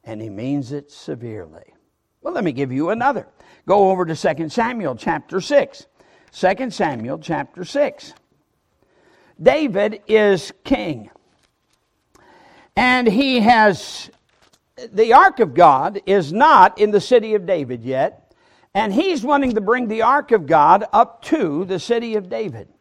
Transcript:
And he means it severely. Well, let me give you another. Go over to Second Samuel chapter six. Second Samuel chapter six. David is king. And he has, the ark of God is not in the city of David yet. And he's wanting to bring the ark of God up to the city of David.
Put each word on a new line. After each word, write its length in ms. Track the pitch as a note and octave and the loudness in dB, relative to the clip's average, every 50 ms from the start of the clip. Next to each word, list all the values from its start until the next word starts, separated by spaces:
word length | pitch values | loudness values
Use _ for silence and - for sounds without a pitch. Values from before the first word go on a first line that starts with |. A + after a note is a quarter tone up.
| _ | _
And 180 | A2+ A2+ G#2+ | -16 -16 -14
he 80 | A2 A2 | -14 -14
means 420 | G2 G2+ A#2 C3 C#3+ C#3+ C3 A2+ | -12 -10 -6 -6 -6 -6 -6 -8
it 200 | C#3+ C#3+ C#3+ _ | -12 -14 -14 _
severely. 800 | - - - - D3 A#2+ A#2+ A#2 G#2+ G#2 F2 D#2 D#2 - - _ _ _ _ _ _ _ _ _ _ _ | -20 -20 -14 -12 -12 -12 -12 -14 -14 -14 -16 -18 -20 -20 -20 _ _ _ _ _ _ _ _ _ _ _
Well, 120 | _ D4 F4+ | _ -10 -8
let 100 | D4+ G#3 | -4 -4
me 80 | D#3+ | -4
give 200 | B2 B2+ C#3+ C3 | -4 -4 -6 -6
you 180 | B2+ C3+ D#3 E3+ | -4 -4 -4 -4
another. 380 | A3 A#3 A#3+ C#4 C4+ F#3 - _ _ _ - _ _ _ _ | -4 -2 -2 -2 -2 -2 -10 _ _ _ -20 _ _ _ _
Go 240 | - F#3 G#3 G3 F#3+ | 0 2 4 4 2
over 160 | F#3+ F3+ F3+ | 2 0 -2
to 100 | D#3+ D#3+ | -4 -4
Second 360 | - - F3+ D#3 C3+ E3 D3+ | -4 -2 -4 -2 -2 -8 -6
Samuel 440 | - A#3+ A3+ A#3 B3+ A#3 F#3+ C#3+ B2+ | -4 -4 -4 -4 -4 -6 -6 -8 -8
chapter 440 | A#2+ - - D#3+ D3+ - _ - F#3 | -6 -4 -4 -4 -4 -6 _ -8 -8
six. 480 | F3+ - D4 C#4+ F3+ - - - - _ _ _ _ _ _ _ _ _ | -4 0 0 0 0 0 -8 -20 -20 _ _ _ _ _ _ _ _ _
Second 420 | _ - - F#3 G3 F#3+ C4 B3 E3+ | _ -2 -2 -2 0 -2 -6 -10 -6
Samuel 460 | - G3 D#3 C3+ A#2 A2 B2 - E3 | -4 -4 -4 -4 -6 -8 -10 -10 -12
chapter 440 | D#3 - D#3+ C#3+ C#3 - _ F3 F3+ | -8 -8 -6 -6 -6 -10 _ -16 -16
six. 500 | - - C#4+ D4 - - - - - - _ _ _ _ _ _ _ _ _ _ _ _ _ _ _ _ _ _ _ _ _ _ _ _ - | -8 -2 -2 -2 -2 -4 -12 -20 -20 -20 _ _ _ _ _ _ _ _ _ _ _ _ _ _ _ _ _ _ _ _ _ _ _ _ -2
David 600 | D#3 A#3+ C4+ D#4 D#4 C4+ F3 G3 G#3 G#3+ G#3+ - _ | 0 0 0 0 -4 -4 -2 -2 -4 -4 -6 -10 _
is 460 | - G#3+ G#3+ G#3+ G#3 G3 E3+ - - - _ _ | 0 2 2 4 2 2 0 -4 -12 -20 _ _
king. 460 | - C4+ A3 G#3+ F3 C#3+ A2+ G2+ - _ _ _ _ _ _ _ _ _ _ _ _ _ _ _ _ _ _ _ _ _ _ _ _ _ _ _ _ _ _ _ _ _ | -4 -4 -4 -4 -8 -10 -10 -14 -20 _ _ _ _ _ _ _ _ _ _ _ _ _ _ _ _ _ _ _ _ _ _ _ _ _ _ _ _ _ _ _ _ _
And 320 | - B3 B3+ B3+ B3+ B3 | -2 0 2 2 2 2
he 340 | A3+ F#3 A#3 C#4+ C4+ C4 A#3+ | 0 2 2 0 2 2 2
has, 680 | G3+ A3+ B3 A3+ G#3+ G#3 F3+ - - - - - - - _ _ _ _ _ _ _ _ _ _ _ _ _ - A#3+ A3+ | 4 4 4 6 4 4 2 0 -8 -16 -16 -18 -18 -20 _ _ _ _ _ _ _ _ _ _ _ _ _ -20 -20 -8
the 220 | - F#3+ A3+ G#3+ A#3 | 0 0 2 6 6
ark 260 | C#4+ F#4+ F#4+ - - | 6 6 6 4 2
of 140 | A3 D#3+ A#2+ | -2 0 4
God 480 | D#3 F3 D#3 C#3 C3 D3 F#3+ G#3 G3 _ | 6 6 6 6 4 0 -4 -6 -6 _
is 260 | - G3 G3+ D#3+ C3+ | 0 0 0 0 -2
not 480 | E3 G#3+ C#4+ D#4+ D4 G#3 F#3 G#3 - - | 0 2 4 6 8 8 6 6 6 0
in 120 | G#3 G#3 | 0 2
the 100 | G#3 G3+ | 2 0
city 340 | - - B3 A#3 G#3+ A3 G#3+ | 2 4 2 2 2 0 -4
of 100 | G#3 F3+ | -4 -2
David 380 | F3+ F#3+ E3 C#3 A#2 B2+ A#2+ A2+ | -2 -4 -4 -4 -8 -10 -10 -8
yet. 500 | B2+ C3 C3 D3 - - _ _ _ _ _ _ _ _ _ _ _ _ | -6 -2 -2 -2 -2 -4 _ _ _ _ _ _ _ _ _ _ _ _
And 200 | G3 G#3 G#3 F#3+ | -4 -2 0 0
he's 300 | B3 F#4+ G4 F4 B3+ G3 | 0 0 0 -2 -4 -2
wanting 320 | C#4 D4 C#4 C#4 B3+ A3+ | 0 0 0 0 0 -2
to 60 | G#3+ | -2
bring 260 | G3 G3 A#3+ B3+ B3 | -2 -2 -2 -2 -2
the 140 | G#3 A3 A3 | -6 -4 0
ark 300 | A3 A#3 C4+ D4 C#4+ - | 0 2 0 0 0 0
of 160 | A#3 G#3 D#3 | -2 -2 0
God 380 | C3 E3 D#3 D3 D#3 F3+ G3+ G#3+ - | 2 4 4 6 6 4 4 2 0
up 300 | - G#3+ A#3+ - - _ - | 2 2 2 2 -2 _ -4
to 400 | - D#4+ D#4+ A3 D#3+ C#3 D#3+ G3 | -4 -2 -2 0 -2 -4 -6 -6
the 140 | F3+ F#3+ E3+ | -6 -6 -8
city 360 | - - A#3 A#3 A#3 A#3 A3 | -4 -4 -4 -4 -4 -4 -6
of 140 | G#3 F#3 F3+ | -6 -6 -6
David. 400 | A#3 A3+ A3 F#3+ A#2+ A2 F#2+ _ _ _ | -10 -8 -8 -8 -10 -12 -18 _ _ _